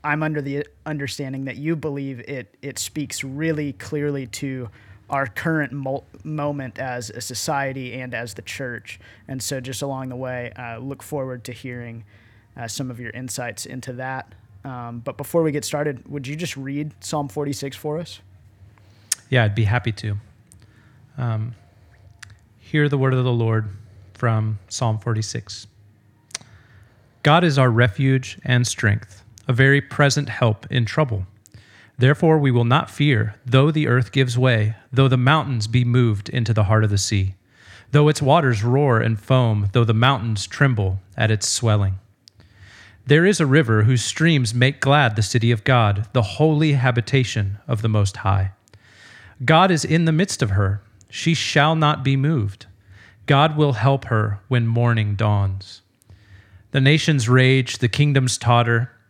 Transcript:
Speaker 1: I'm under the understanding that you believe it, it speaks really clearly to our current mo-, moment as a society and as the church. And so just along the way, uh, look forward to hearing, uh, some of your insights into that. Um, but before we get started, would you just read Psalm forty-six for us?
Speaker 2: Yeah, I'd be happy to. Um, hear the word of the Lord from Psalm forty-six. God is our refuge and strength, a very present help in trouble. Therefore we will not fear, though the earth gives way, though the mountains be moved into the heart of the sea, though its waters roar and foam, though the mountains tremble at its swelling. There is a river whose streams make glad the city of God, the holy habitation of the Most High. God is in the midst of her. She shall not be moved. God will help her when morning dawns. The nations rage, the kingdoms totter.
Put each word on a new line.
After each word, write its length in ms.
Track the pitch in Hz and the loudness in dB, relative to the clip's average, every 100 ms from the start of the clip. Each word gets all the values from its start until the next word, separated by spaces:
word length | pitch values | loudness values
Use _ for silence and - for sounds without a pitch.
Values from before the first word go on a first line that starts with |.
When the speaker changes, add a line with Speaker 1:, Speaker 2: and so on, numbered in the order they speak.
Speaker 1:
I'm 200 | 151 151 | -2 -2
under 180 | 156 151 | -2 -4
the 240 | 139 139 - _ | -6 -6 -8 _
understanding 640 | 156 151 139 - 135 135 135 | -10 -8 -8 -8 -8 -8 -8
that 120 | 120 | -6
you 180 | 151 165 | -4 -4
believe 460 | 151 143 139 123 | -6 -6 -8 -10
it, 340 | - 139 117 _ | -10 -12 -12 _
it 160 | 143 - | -14 -10
speaks 440 | - 156 143 - | -10 -8 -8 -10
really 500 | 139 139 160 151 147 | -10 -4 -2 -2 -6
clearly 520 | 131 - 147 147 139 123 | -10 -8 -4 -4 -6 -8
to 460 | - 139 131 117 - - - _ | -10 -8 -8 -12 -16 -20 -20 _
our 160 | 139 135 | -4 -4
current 440 | - 170 160 139 | -6 -4 -2 -4
mo-, 340 | 143 135 135 - - | -6 -6 -8 -10 -18
moment 560 | 156 151 147 147 127 - | -10 -6 -6 -6 -10 -10
as 320 | 131 123 110 | -8 -8 -10
a 100 | - | -12
society 720 | - 120 - 143 139 131 127 | -12 -8 -4 -4 -4 -6 -10
and 220 | 120 127 117 | -10 -10 -10
as 180 | 117 | -10
the 80 | - | -14
church. 580 | - - 131 117 - - - - - | -14 -10 -10 -10 -14 -20 -20 -20 -14
And 160 | 131 | -10
so 160 | - 135 | -8 -8
just 240 | 127 127 | -8 -8
along 260 | 143 131 131 | -8 -8 -10
the 60 | 123 | -8
way, 380 | 131 127 120 | -8 -8 -10
uh, 260 | - 120 113 | -12 -14 -12
look 240 | 131 135 | -12 -12
forward 400 | - 147 131 127 | -8 -8 -8 -10
to 80 | 113 | -14
hearing, 520 | 120 131 123 120 117 104 _ _ _ _ - | -14 -12 -12 -12 -16 -20 _ _ _ _ -14
uh, 100 | 117 | -12
some 220 | - 131 | -8 -10
of 100 | 120 | -10
your 120 | 117 | -12
insights 560 | 120 127 - 120 101 - | -12 -10 -8 -10 -10 -12
into 260 | 131 131 | -12 -12
that. 400 | 123 131 131 - - _ - | -10 -10 -10 -12 -20 _ -18
Um, 360 | 139 123 120 120 | -14 -12 -12 -12
but 180 | 117 127 | -12 -12
before 240 | 139 170 | -2 0
we 100 | 160 | 0
get 140 | 143 - | -2 -6
started, 420 | 147 147 131 - | -4 -4 -6 -12
would 200 | 143 127 | -12 -10
you 80 | 151 | -10
just 200 | 175 139 | -10 -10
read 380 | 135 143 151 - | -8 -8 -8 -12
Psalm 300 | - 151 143 | -8 -6 -6
forty-six 460 | - 147 139 139 - | -6 -6 -6 -10 -10
for 220 | 151 151 | -8 -8
us? 220 | 170 - _ - _ _ - _ _ _ _ - _ | -10 -16 _ -20 _ _ -20 _ _ _ _ -12 _
Speaker 2:
Yeah, 160 | 127 | 2
I'd 120 | 107 104 | 2 2
be 80 | |
happy 280 | 104 120 - | 0 0 -2
to. 240 | 104 107 101 - _ _ - - _ _ _ _ - | -6 -8 -8 -10 _ _ -20 -20 _ _ _ _ -8
Um, 380 | 120 110 117 120 _ _ _ _ - _ - - _ _ | -4 -4 -6 -10 _ _ _ _ -20 _ -20 -20 _ _
hear 280 | - 156 147 | -4 0 2
the 120 | 139 | 2
word 160 | 135 131 | 2 2
of 80 | |
the 80 | 127 | 0
Lord 380 | 117 113 110 107 95 - - - | 0 2 0 -2 -12 -20 -20 -20
from 460 | - 120 110 110 107 - | -4 0 0 -2 -6 -10
Psalm 320 | - 120 107 | -4 -2 -2
forty-six. 680 | 120 110 104 117 - - - _ _ _ _ _ _ - - - _ - _ _ _ _ | -2 -4 -4 -8 -10 -18 -18 _ _ _ _ _ _ -18 -18 -20 _ -20 _ _ _ _
God 200 | 147 160 | 2 4
is 140 | 175 139 | 4 4
our 140 | 127 | 2
refuge 680 | 113 120 - 131 131 131 - | 4 2 2 0 0 -2 -12
and 240 | - 123 120 | 0 0 0
strength, 560 | - 110 107 - - _ - - | 0 0 0 -6 -20 _ -12 -4
a 60 | |
very 280 | 120 135 139 | 2 4 4
present 480 | - - 143 147 139 | 0 0 2 2 -4
help 380 | - 117 107 - | 0 0 0 -4
in 160 | 123 113 | -2 -2
trouble. 400 | - 147 104 92 _ _ - _ - _ - | -2 -2 -4 -8 _ _ -20 _ -20 _ 2
Therefore 400 | 127 151 165 156 | 2 4 4 4
we 140 | 143 | 4
will 120 | 120 | 2
not 280 | 117 139 - | 2 2 0
fear, 460 | - 147 113 110 - | 0 2 2 0 -6
though 280 | 123 131 147 | 2 4 4
the 160 | 156 135 | 2 2
earth 240 | 123 123 | 0 0
gives 260 | 135 127 120 | 0 0 2
way, 380 | 127 113 107 110 _ | 2 2 0 -4 _
though 140 | 123 135 | 2 4
the 100 | 123 | 4
mountains 480 | 127 156 143 120 107 | 4 2 2 -4 0
be 180 | 120 | 0
moved 460 | 120 123 120 101 - | 2 4 4 0 -2
into 240 | 123 113 | -4 0
the 120 | 110 98 | 2 4
heart 180 | 107 | 4
of 80 | 107 | 4
the 80 | 101 | 0
sea, 340 | - 101 95 95 _ _ - - - | 0 0 -2 -6 _ _ -20 -20 0
though 200 | 147 147 | 4 4
its 120 | 151 | 2
waters 420 | 139 165 139 110 | 4 4 4 0
roar 360 | 117 131 147 113 | 2 2 4 4
and 200 | 113 110 | 2 -2
foam, 500 | - 131 117 104 98 | 2 2 4 2 0
though 140 | 123 113 | 2 2
the 80 | 110 | 4
mountains 500 | 127 135 113 104 - | 4 2 -2 -4 -6
tremble 540 | - 139 110 95 95 _ - | 0 2 2 0 -2 _ -2
at 140 | 110 | 0
its 160 | 107 - | 0 -2
swelling. 500 | - 113 104 98 92 _ _ _ _ - _ - - - - | -2 0 2 0 -4 _ _ _ _ -20 _ -20 -20 -20 -16
There 220 | - 147 185 | 4 4 6
is 140 | 208 | 4
a 80 | 147 | 4
river 360 | 143 117 110 | 4 6 4
whose 200 | 107 127 | 4 2
streams 500 | - - 165 151 117 | 0 0 2 4 2
make 260 | 120 131 139 | 2 2 2
glad 360 | 135 147 127 107 | 2 4 4 2
the 80 | |
city 260 | 101 120 117 | 0 2 2
of 140 | 113 | 2
God, 440 | - 127 107 98 110 | 2 4 4 0 0
the 80 | 131 | -2
holy 520 | 107 - 156 151 156 | -2 0 2 2 2
habitation 840 | 143 127 120 - 135 120 110 101 101 - | 2 2 0 0 0 0 -2 -4 -6 -6
of 140 | 110 | -2
the 80 | 110 | 0
Most 280 | 107 98 - | 2 0 0
High. 340 | 95 98 95 - _ _ _ _ - - - - | 0 0 -2 -8 _ _ _ _ -20 -20 -20 -8
God 280 | 123 160 185 | 2 4 6
is 120 | 160 | 2
in 220 | - 160 165 | 2 2 2
the 60 | |
midst 320 | 156 196 - | 2 0 -2
of 80 | 113 | 0
her. 320 | 98 98 101 _ _ _ | 2 0 -2 _ _ _
She 240 | - 165 | -4 -2
shall 420 | 165 - 151 147 160 | -2 0 2 2 2
not 280 | 151 151 | 0 0
be 120 | 131 135 | -2 0
moved. 520 | 143 156 101 - - _ _ - - _ - | 0 0 -2 -6 -20 _ _ -20 -20 _ 2
God 320 | 139 160 151 | 4 4 2
will 160 | 147 | 0
help 320 | 113 123 139 - | 2 0 0 0
her 340 | 113 107 101 _ | 0 0 -4 _
when 180 | 127 117 | 0 0
morning 480 | 117 120 113 104 101 | 2 2 2 0 0
dawns. 640 | 107 104 98 95 95 - _ _ _ - _ - _ - _ | 2 2 0 -4 -10 -20 _ _ _ -20 _ -20 _ -20 _
The 100 | 139 | 2
nations 480 | 135 156 - 147 113 | 4 4 4 2 4
rage, 520 | 127 127 131 123 - | 6 6 4 0 -2
the 100 | 120 | -2
kingdoms 480 | - 147 135 127 - | 2 2 2 0 0
totter. 540 | 120 120 117 117 123 _ | 2 4 4 0 -2 _